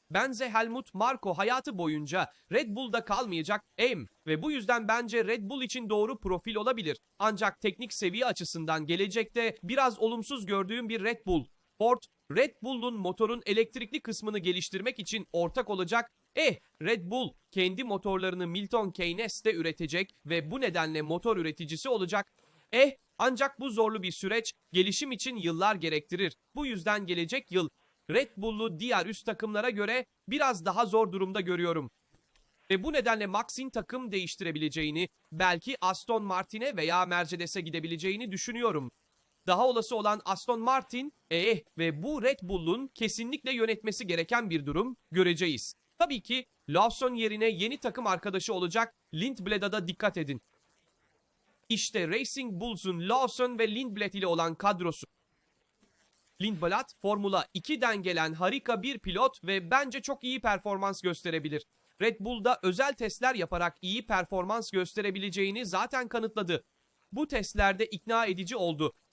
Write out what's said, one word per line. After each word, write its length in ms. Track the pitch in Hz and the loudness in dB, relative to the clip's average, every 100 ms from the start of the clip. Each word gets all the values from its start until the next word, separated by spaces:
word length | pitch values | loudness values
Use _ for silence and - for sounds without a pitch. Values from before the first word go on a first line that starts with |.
| _ | _
Bence 400 | 196 269 226 254 | 0 0 -2 0
Helmut 440 | 220 226 247 - | 0 0 -4 -8
Marko 400 | 185 233 269 196 | 0 0 0 -2
hayatı 440 | 165 208 254 285 190 | 0 2 0 -2 -2
boyunca 540 | 165 151 147 180 156 - _ | -2 -2 -2 -2 -2 -6 _
Red 240 | 214 233 208 | 0 0 -4
Bull'da 300 | 254 226 226 | -2 -2 0
kalmayacak, 560 | 202 240 165 156 208 - - | -2 0 -2 0 -2 -4 0
em, 300 | 240 202 104 _ 156 | 0 0 -6 _ -2
ve 140 | 156 | 0
bu 100 | 302 | 0
yüzden 360 | 285 196 233 220 | -2 2 0 2
bence 380 | 233 233 226 196 | 0 2 0 2
Red 240 | 233 196 | 0 -2
Bull 120 | 269 | -4
için 280 | 254 254 220 | -4 -4 0
doğru 300 | 208 220 254 | 2 2 -2
profil 360 | 185 180 226 214 | -2 -2 -2 -2
olabilir. 420 | 220 226 160 - _ _ | 0 0 -2 -4 _ _
Ancak 420 | 214 196 208 - | 0 2 0 0
teknik 320 | 208 - 214 | -2 -2 -8
seviye 320 | - 190 208 247 | -2 -2 2 0
açısından 600 | 185 170 165 160 160 151 | 0 -4 -4 0 0 0
gelecekte 720 | 175 202 220 214 233 226 220 | 0 2 0 -2 0 0 -2
biraz 360 | 175 262 262 208 | -2 2 2 4
olumsuz 460 | 220 233 - 269 196 | 0 0 -4 -6 0
gördüğüm 440 | 196 190 233 226 | 0 0 -4 -4
bir 140 | 226 | -2
Red 220 | 208 233 180 | -2 -2 0
Bull. 200 | 165 117 _ _ _ | 0 0 _ _ _
Ford, 240 | 220 247 - _ _ | 4 4 0 _ _
Red 240 | 165 277 - | 2 2 0
Bull'un 360 | 233 254 247 226 | -6 -2 -2 -2
motorun 440 | 180 185 220 240 214 | -2 0 0 0 2
elektrikli 560 | 208 220 254 208 285 | 2 2 -2 -6 -6
kısmını 380 | - - 214 208 | -6 -6 -4 -2
geliştirmek 600 | 175 180 - 185 226 247 | 0 0 -2 -4 -4 -6
için 280 | 180 190 - | -6 -6 -2
ortak 360 | 170 170 254 214 | -2 0 0 -2
olacak. 420 | 196 170 220 - _ _ - | -2 0 0 -2 _ _ 2
Eh, 200 | 311 - _ _ | 2 2 _ _
Red 300 | 160 233 175 | -2 -2 0
Bull 220 | 254 254 - _ | -2 -2 -6 _
kendi 320 | 190 185 190 | 0 0 0
motorlarını 640 | 247 196 202 190 185 180 175 | -2 -2 0 0 0 -2 -4
Milton 440 | 180 202 233 196 | -4 0 0 0
Keynes'te 640 | 190 175 175 226 - 220 | -2 -2 -2 -4 0 0
üretecek 600 | 170 160 156 160 170 196 _ 147 | 2 -2 -2 -2 -2 -2 _ -2
ve 260 | 170 151 | -2 -2
bu 100 | 254 | -2
nedenle 400 | 247 170 160 156 | 0 2 0 0
motor 360 | 151 170 226 202 | -2 0 2 0
üreticisi 520 | 160 - 151 160 269 | 0 -4 -6 -6 -2
olacak. 440 | 226 180 202 - _ _ _ _ | 0 2 0 -2 _ _ _ _
Eh, 200 | 233 277 - _ - | 6 6 4 _ 0
ancak 420 | 240 247 269 - | 0 2 0 0
bu 100 | 269 | -2
zorlu 340 | 214 214 214 | 2 2 2
bir 80 | 180 | -4
süreç, 420 | - 190 226 220 - _ | -4 -2 -2 -2 -10 _
gelişim 400 | 180 190 190 285 | 2 4 2 -4
için 240 | 226 262 233 | -4 -6 -2
yıllar 400 | 170 165 196 202 | -2 2 2 2
gerektirir. 600 | 165 156 - 175 180 - _ 277 | 0 -2 -2 -2 -2 -4 _ -6
Bu 100 | 277 | -4
yüzden 400 | 208 170 208 185 | -2 0 0 0
gelecek 460 | 175 170 269 - | -2 -2 -4 -2
yıl 180 | 185 160 - _ _ - | -2 -2 -6 _ _ 0
Red 200 | 202 - 196 | 0 0 -4
Bull'u 420 | 220 214 220 156 | -4 -2 -4 -4
diğer 260 | 240 208 175 | -2 0 0
üst 200 | 208 - | -4 -6
takımlara 440 | 214 220 208 220 | -4 -4 -2 -2
göre 360 | 208 208 247 - _ - | -2 0 -2 -4 _ -6
biraz 380 | 285 269 196 175 | 0 2 2 0
daha 200 | 196 226 | 2 4
zor 260 | 220 208 | 4 2
durumda 300 | 185 190 208 | 0 -2 -2
görüyorum. 500 | 180 180 175 160 127 - _ _ _ _ _ _ _ | 0 0 2 0 -4 -12 _ _ _ _ _ _ _
Ve 120 | 190 | 0
bu 100 | 294 | 2
nedenle 320 | 302 233 220 202 | 2 2 2 0
Max'in 420 | 208 240 - 262 | -2 -2 -6 -6
takım 420 | 226 - 254 247 | -6 -6 -8 -4
değiştirebileceğini, 960 | 190 175 - 175 151 151 160 151 156 180 - _ | -4 -4 -4 -4 -2 -2 0 -2 -2 -4 -6 _
belki 440 | 160 185 175 233 269 | 0 2 2 -2 0
Aston 420 | 185 185 - 226 | 0 0 0 -2
Martin'e 540 | 202 185 185 214 269 196 | 0 -2 -4 -4 -4 0
veya 280 | 160 175 180 | 2 2 2
Mercedes'e 560 | 175 165 175 170 196 | 0 0 -4 -4 -6
gidebileceğini 720 | 165 160 165 165 190 208 240 | -4 -4 -4 -4 -2 -2 -4
düşünüyorum. 600 | 185 - 233 233 156 127 - _ _ _ _ - | -6 -6 0 2 2 -4 -10 _ _ _ _ 2
Daha 200 | 180 254 | 6 6
olası 280 | 240 226 226 | 4 2 2
olan 260 | 208 214 185 | 2 2 0
Aston 340 | 190 - 233 | -2 0 0
Martin, 540 | 233 269 - 247 285 - _ | 4 2 0 -6 -6 -10 _
eh, 300 | 170 208 220 - - | 2 2 2 -2 -2
ve 260 | 165 147 | 0 0
bu 200 | 233 302 | -4 0
Red 160 | 240 277 | 0 0
Bull'un 460 | 185 190 160 220 269 | -2 -2 0 0 -2
kesinlikle 680 | - 220 220 233 302 254 | -4 -4 -2 -6 -4 -2
yönetmesi 540 | 247 220 220 220 190 196 | 0 2 0 -4 -4 -2
gereken 420 | 170 165 240 214 | -2 2 0 0
bir 160 | 160 139 | -2 0
durum, 320 | 160 240 240 _ | 0 -2 -6 _
göreceğiz. 640 | 170 175 170 175 127 - - _ _ | 2 2 2 0 -2 -6 -12 _ _
Tabii 240 | 330 254 | 0 0
ki 240 | - 254 - _ - | -4 -4 -4 _ 0
Lawson 440 | 165 220 - 254 | 4 4 2 0
yerine 320 | 240 220 214 226 | 0 0 2 0
yeni 320 | 175 220 285 | 2 -2 -2
takım 300 | 240 254 214 | -4 -2 0
arkadaşı 460 | 180 202 190 180 | 0 -2 -4 -2
olacak 420 | 185 180 220 233 - _ | -2 0 0 0 -4 _
Lindblad'a 580 | 156 247 247 185 208 202 | -4 -4 -4 -2 0 0
da 160 | 214 170 | -2 -4
dikkat 300 | 185 208 175 | 0 0 0
edin. 240 | 143 131 - _ _ _ _ _ _ _ _ _ _ _ _ | -4 -6 -10 _ _ _ _ _ _ _ _ _ _ _ _
İşte 380 | 220 - 214 160 | -2 0 -2 0
Racing 540 | 220 262 269 254 175 | -2 -4 -6 -6 -6
Bulls'un 480 | 233 196 190 175 180 | -6 -4 -4 -4 0
Lawson 500 | 254 254 - 247 233 | 2 2 0 -2 0
ve 160 | 226 214 | 0 0
Lindblad 380 | 262 202 202 | -4 -4 -4
ile 140 | 202 185 | -2 0
olan 280 | 170 165 160 | 2 2 2
kadrosu. 520 | 202 185 170 - - _ _ _ _ _ _ _ _ _ _ _ _ _ | 2 2 -2 -4 -10 _ _ _ _ _ _ _ _ _ _ _ _ _
Lindblad, 480 | 208 180 175 208 262 - | -4 0 0 0 -2 -4
Formula 460 | 202 208 202 190 - | 0 0 2 2 0
ikiden 500 | 180 - 302 240 208 | -6 -4 2 2 2
gelen 300 | 180 165 160 | 0 0 0
harika 500 | 160 185 269 - 226 | 2 0 2 0 0
bir 160 | 247 254 | -2 -4
pilot 440 | 190 180 262 - | -4 2 2 2
ve 280 | 170 196 170 | -2 -2 2
bence 300 | 262 277 269 | 2 2 -4
çok 220 | - 277 | -6 -6
iyi 180 | 247 262 | -4 -2
performans 600 | 233 196 208 196 196 190 | 0 0 0 0 0 0
gösterebilir. 640 | 185 170 175 160 147 151 - _ _ _ | -2 -2 -2 -2 -2 -6 -6 _ _ _
Red 180 | 226 226 | 0 0
Bull'da 400 | 214 240 220 247 | -4 0 2 2
özel 300 | 185 185 277 | 2 2 2
testler 420 | - 220 - 254 240 | 0 -4 0 0 0
yaparak 420 | 165 175 175 - | -2 0 -2 -2
iyi 240 | 185 220 214 | -4 -4 0
performans 640 | 196 170 190 185 226 185 | 0 0 -2 0 -2 0
gösterebileceğini 920 | 190 180 214 202 190 196 185 196 214 214 | -2 0 -2 -4 -2 -4 0 0 0 -2
zaten 420 | 185 226 262 240 | 0 0 -2 -2
kanıtladı. 560 | 240 220 220 180 165 - _ _ _ _ | -2 -2 -2 0 -2 -4 _ _ _ _
Bu 160 | 220 311 | -4 -2
testlerde 580 | 254 196 208 196 196 220 | -2 -2 4 4 4 -2
ikna 400 | 208 220 226 220 | -2 0 2 2
edici 300 | 185 180 240 | 0 -4 0
oldu 380 | 170 147 147 - _ | 0 2 0 -2 _